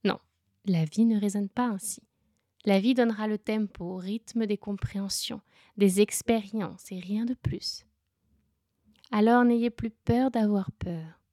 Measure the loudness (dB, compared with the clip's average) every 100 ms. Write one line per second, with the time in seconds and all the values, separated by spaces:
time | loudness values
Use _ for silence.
0 | -2 -4 _ _ _ _ -2 0 0 2
1 | 2 2 0 -2 -4 -2 -2 -4 -8 -12
2 | _ _ _ _ _ _ 2 4 4 4
3 | 2 2 -4 -4 -2 -4 -4 -6 -10 -8
4 | -6 -8 -6 -4 -2 -2 -4 -6 -4 -4
5 | -4 -6 -6 -10 _ _ _ 2 4 4
6 | 2 2 0 -2 0 -6 -6 -8 -14 -12
7 | -6 -4 -4 -4 -4 -4 -8 -10 _ _
8 | _ _ _ _ _ _ _ _ _ _
9 | _ 2 6 6 6 4 0 -2 -10 -4
10 | 0 2 2 2 2 2 -2 -8 -8 -8
11 | -10 -18 _